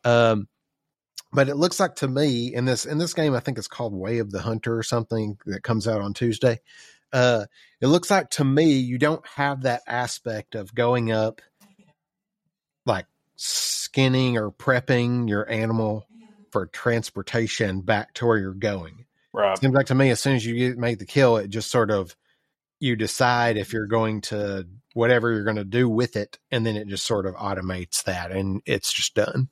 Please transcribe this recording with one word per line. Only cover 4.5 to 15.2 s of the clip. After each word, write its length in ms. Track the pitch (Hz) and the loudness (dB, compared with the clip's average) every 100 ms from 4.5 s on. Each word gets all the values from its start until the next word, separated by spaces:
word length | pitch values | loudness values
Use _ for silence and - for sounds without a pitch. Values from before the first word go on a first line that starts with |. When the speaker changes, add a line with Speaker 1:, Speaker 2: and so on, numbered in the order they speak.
| 113 - 113 | -4 -2 -4
Speaker 1:
or 60 | |
something 560 | 110 120 110 113 107 101 104 | -2 -2 -2 -2 -4 -6 -8
that 160 | 95 | -8
comes 240 | - 113 104 | -2 -2 0
out 120 | 110 | -2
on 140 | 101 | -4
Tuesday. 460 | 101 120 107 127 113 _ - - _ _ | -2 -2 2 0 0 _ -20 -20 _ _
Uh, 340 | 131 123 117 101 _ _ _ | 2 4 4 -2 _ _ _
it 60 | 127 | 4
looks 240 | 170 - | 4 4
like 200 | 196 190 | 0 0
to 140 | - | 0
me, 280 | 139 139 160 | 2 6 6
you 240 | 135 123 123 | 4 0 0
don't 280 | 151 160 - - | 0 0 -6 -2
have 260 | 143 135 | -2 0
that 200 | 131 120 - | -2 -2 -4
aspect 680 | 120 123 - 120 107 - | -4 -4 -6 -8 -10 -8
of 200 | 110 98 | -12 -8
going 380 | 117 120 123 113 | 0 2 2 2
up, 280 | 110 110 - _ _ _ _ _ _ _ _ _ _ _ _ _ _ - | 0 0 -4 _ _ _ _ _ _ _ _ _ _ _ _ _ _ -2
like, 200 | 98 - _ _ - | -2 -4 _ _ -12
skinning 1000 | - - - - - - 131 131 127 117 | -6 -4 -4 -6 -4 2 2 4 2 0
or 140 | 107 | -4
prepping 760 | - - 123 127 123 120 123 | -4 0 0 2 2 2 0